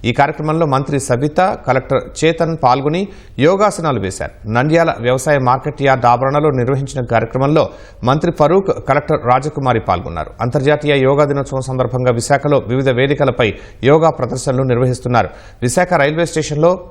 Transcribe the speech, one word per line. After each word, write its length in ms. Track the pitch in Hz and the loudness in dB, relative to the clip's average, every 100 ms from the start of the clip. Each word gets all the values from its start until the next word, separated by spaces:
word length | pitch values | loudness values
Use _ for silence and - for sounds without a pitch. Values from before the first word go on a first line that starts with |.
ఈ 80 | - | -2
కార్యక్రమంలో 540 | 120 139 - 151 156 165 | 0 0 0 -4 0 0
మంత్రి 340 | 135 139 143 | 0 -2 -4
సవిత, 400 | - 120 147 - 185 - - | -2 -2 0 0 0 -2 -2
కలెక్టర్ 340 | 127 - 131 - - | -2 0 -4 -4 -2
చేతన్ 340 | 160 165 165 160 | 0 2 -2 0
పాల్గొని 400 | 127 131 139 165 196 - - - | 2 2 0 -4 -6 -12 -18 0
యోగాసనాలు 600 | 139 190 208 - 165 123 | 2 4 0 0 -2 -2
వేశారు. 320 | 95 - - - 107 113 | -4 -6 -10 -10 -4 -2
నంద్యాల 380 | 143 165 160 110 | 2 2 2 0
వ్యవసాయ 360 | 120 127 143 143 127 | 0 0 2 2 2
మార్కెట్ 340 | 127 147 - | 0 -2 -2
యార్డ్ 240 | 139 131 120 | 2 2 4
ఆవరణలో 400 | 120 135 147 156 131 | 2 2 2 0 0
నిర్వహించిన 440 | 120 135 139 139 120 | 0 -2 -4 -6 0
కార్యక్రమంలో 540 | 113 113 131 139 156 113 - - - 117 | 0 0 -2 2 2 0 -4 -20 -6 0
మంత్రి 220 | 143 175 - | 0 0 2
ఫరూక్, 320 | 147 185 190 - - | 2 2 0 -4 0
కలెక్టర్ 320 | 139 - 156 120 | -2 0 -2 2
రాజకుమారి 500 | 131 147 147 131 117 - | 0 0 -4 0 0 0
పాల్గొన్నారు. 440 | 90 - 82 78 - | -2 -2 -8 -10 -6
అంతర్జాతీయ 560 | 120 139 131 147 147 143 131 | -4 0 0 0 0 2 2
యోగా 180 | 143 147 | 2 2
దినోత్సవం 340 | 139 135 135 127 | 0 -4 -6 -6
సందర్భంగా 440 | 131 123 127 127 117 | -4 -2 0 0 0
విశాఖలో 400 | 117 139 147 139 98 | 0 0 2 0 0
వివిధ 160 | 127 135 123 | -2 0 2
వేదికలపై 480 | 139 143 139 113 117 - - - 117 | 0 2 0 2 0 -2 -12 -4 2
యోగా 220 | 156 160 - | 4 4 0
ప్రదర్శనలు 460 | 127 131 - 127 135 | -6 -4 -2 -2 0
నిర్వహిస్తున్నారు. 580 | 120 127 120 - 123 98 - - - 123 | 0 0 -2 0 0 0 -6 -20 -6 -2
విశాఖ 260 | 151 180 170 | 0 0 2
రైల్వే 240 | 139 156 170 | 0 0 -2
స్టేషన్లో 400 | 156 151 151 165 185 - | -2 -4 0 2 0 -6